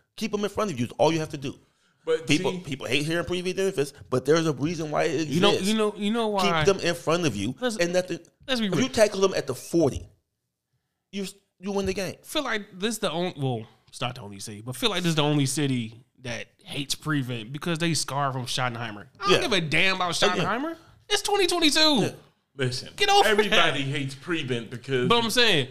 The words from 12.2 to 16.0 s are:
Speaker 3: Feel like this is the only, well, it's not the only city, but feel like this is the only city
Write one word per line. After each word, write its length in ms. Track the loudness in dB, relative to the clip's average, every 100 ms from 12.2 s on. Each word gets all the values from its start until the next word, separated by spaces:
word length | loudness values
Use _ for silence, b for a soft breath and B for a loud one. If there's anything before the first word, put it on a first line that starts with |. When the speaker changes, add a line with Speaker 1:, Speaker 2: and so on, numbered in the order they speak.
Speaker 3:
Feel 200 | -6 -2
like 220 | -2 -2 -6
this 220 | -6 -4 -2
is 40 |
the 120 | -2
only, 240 | 0 -2 -2
well, 300 | -2 -2 -6 _ _
it's 140 | -8
not 140 | -8 -6
the 60 |
only 180 | -12 -12
city, 220 | -12 -12
but 140 | -10 -2
feel 140 | -2
like 140 | 0
this 60 | 0
is 40 | 2
the 80 |
only 220 | 4 4 2
city 480 | 2 0 0 -4 -10